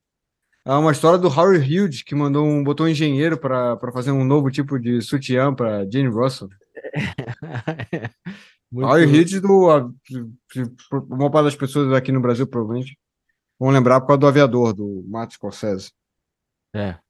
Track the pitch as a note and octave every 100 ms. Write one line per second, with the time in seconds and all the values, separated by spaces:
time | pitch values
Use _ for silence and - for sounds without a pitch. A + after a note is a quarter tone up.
0 | _ _ _ _ _ _ - C#3+ D#3 C#3
1 | D#3+ F3+ F3+ C#3 F#3+ F3+ C3+ F3 G3+ C3
2 | - C#3+ C#3+ D3 D3+ D3 C#3+ D3 E3 D3+
3 | D#3 C3+ E3 D#3 C3+ B2+ B2 A2+ B2 B2+
4 | B2+ C#3 C3 D3 C3+ C#3 C#3+ C#3 A#2+ A#2+
5 | A2 C#3+ C3+ B2+ C#3 C3+ A2+ G#2 G2 C3
6 | C3 A2 C3 C3+ F#2+ _ _ - C#3 D3
7 | F#3+ - A#2+ A#2+ D#3+ C#3+ D#3 D#3+ - D#3+
8 | A2+ _ F3+ G3+ - _ - B2 C3 D#3
9 | D3+ D3+ F3 F#3+ G3 F#3+ F3+ D3 B2 B2+
10 | - C3 A#2 A#2+ _ C3 B2 - - C#3
11 | - B2+ C#3+ D3+ D3 C#3+ C3+ D3 C3+ C3
12 | C3 C3 B2 A#2+ C3+ A#2+ G#2+ A#2+ C3 -
13 | _ _ _ _ _ - C3 C3+ B2 C3
14 | C3 C#3 C#3+ C#3 C#3 B2 A#2 G2+ G#2 F#2+
15 | F#2 A2+ A#2 - G2+ - G#2+ F#2+ - _
16 | _ _ _ _ _ _ _ G#2+ G2+ E2+